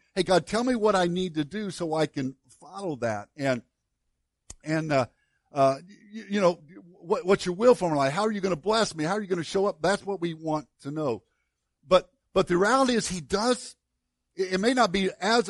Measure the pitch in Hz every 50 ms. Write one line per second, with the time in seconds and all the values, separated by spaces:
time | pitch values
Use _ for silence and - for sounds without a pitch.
0 | _ _ _ 196 180 185 185 175 170 - 202 220 247 262 254 233 202 214 202 185
1 | 180 175 175 180 185 180 151 156 156 135 156 214 214 196 170 - 175 160 156 160
2 | 156 151 - 147 135 131 135 - _ _ - _ - 147 180 196 202 180 151 120
3 | 120 117 107 101 104 - _ 151 139 135 127 120 - _ _ _ _ _ _ _
4 | _ _ _ _ _ _ _ _ _ - - - - 151 156 160 156 156 147 135
5 | 123 - _ _ _ _ _ _ _ _ - 143 139 135 - - 170 180 104 -
6 | - 202 208 220 208 196 196 208 190 175 175 175 156 143 180 196 196 170 180 -
7 | - 165 214 185 170 180 196 190 - 185 180 175 226 254 247 - 185 170 156 143
8 | 139 135 143 185 214 220 214 202 180 196 175 147 - 196 214 226 214 - - 160
9 | 151 160 196 214 208 175 190 175 156 - - 196 196 202 - 156 151 170 202 196
10 | 185 196 202 180 170 170 160 160 160 160 151 151 127 - _ _ - 139 - -
11 | 151 135 117 101 - _ _ _ _ _ _ _ _ _ _ _ _ 139 185 180
12 | - - _ _ _ _ - 190 185 - 175 175 196 208 254 269 269 254 247 220
13 | - - 180 180 143 120 - 196 220 247 247 240 - - - _ _ _ _ _
14 | _ _ _ _ _ _ _ 170 190 185 185 185 196 240 269 254 233 196 170 196
15 | 190 185 - - 180 208 226 247 202